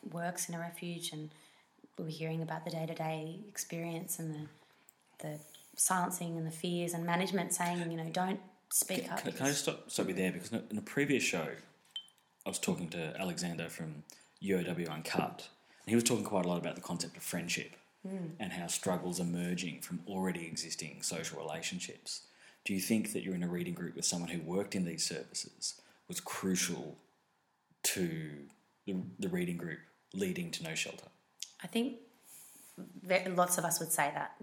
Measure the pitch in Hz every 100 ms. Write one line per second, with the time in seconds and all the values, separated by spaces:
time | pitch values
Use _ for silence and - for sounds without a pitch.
0 | - 165 170 175 - 170 170 170 175 170
1 | 165 151 151 - - - _ _ - -
2 | 165 151 160 160 160 160 165 160 160 165
3 | 160 160 156 170 208 196 - 170 170 165
4 | 185 - 160 151 151 - - - - -
5 | _ - 156 151 - - - - - 185
6 | 180 - 175 165 160 160 180 175 170 170
7 | 170 175 185 185 170 - 175 175 170 165
8 | 165 160 185 196 - - - - - 175
9 | - - - - 135 143 - - - -
10 | 92 92 95 - - 110 - 107 - -
11 | 139 127 - 90 78 64 - - _ -
12 | - _ _ - - - - - - 87
13 | 78 - - - - 165 165 - - -
14 | - - - _ 98 95 123 87 85 78
15 | - - - - - - - - - 113
16 | 117 120 104 101 87 87 85 - - 85
17 | 80 - - - 170 - - - - _
18 | 190 190 165 165 101 90 85 - 95 90
19 | 87 90 87 87 87 87 90 73 - 90
20 | - 95 92 85 82 80 82 - 80 -
21 | - 82 80 73 76 80 82 92 - -
22 | - - - - - - - 98 - 113
23 | 104 98 95 90 87 87 87 87 87 -
24 | - 90 85 87 80 92 101 98 87 80
25 | - 78 - - - - - - - -
26 | - 180 - - 95 90 - 85 78 -
27 | - _ _ _ _ _ _ _ - -
28 | 87 80 78 71 71 - _ _ - 92
29 | 90 - 98 90 87 85 87 78 - -
30 | _ 95 95 90 85 - 156 165 - -
31 | - - _ - - - 180 226 247 -
32 | - - - - - - - - - -
33 | 180 190 185 180 175 180 170 - 165 -
34 | 143 151 151 -